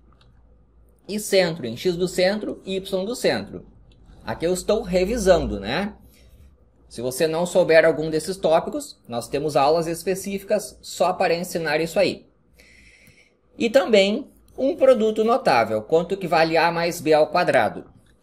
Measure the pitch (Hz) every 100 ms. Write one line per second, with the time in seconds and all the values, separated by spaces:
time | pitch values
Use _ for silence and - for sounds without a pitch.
0 | _ _ _ _ _ _ _ _ _ _
1 | - 208 202 190 175 160 120 120 185 170
2 | 180 - 185 208 - - - 190 190 190
3 | 196 247 185 120 92 90 - - _ _
4 | - - - 113 165 180 - 220 220 180
5 | 185 240 190 170 131 101 98 147 202 -
6 | - _ _ - - _ _ _ _ -
7 | 123 - 160 160 175 190 160 160 160 156
8 | 160 156 156 185 170 160 165 294 285 -
9 | - 117 - 139 151 143 139 165 160 165
10 | - 185 202 196 - 214 - - - -
11 | 180 180 185 170 180 175 160 151 165 -
12 | 175 - - _ _ _ _ _ _ _
13 | _ _ _ _ _ - 226 269 339 208
14 | 196 233 - _ _ - 262 - 262 233
15 | 220 214 220 254 202 127 107 110 107 160
16 | 175 190 175 165 165 160 165 170 175 160
17 | 131 151 151 180 165 135 104 90 - -
18 | _ _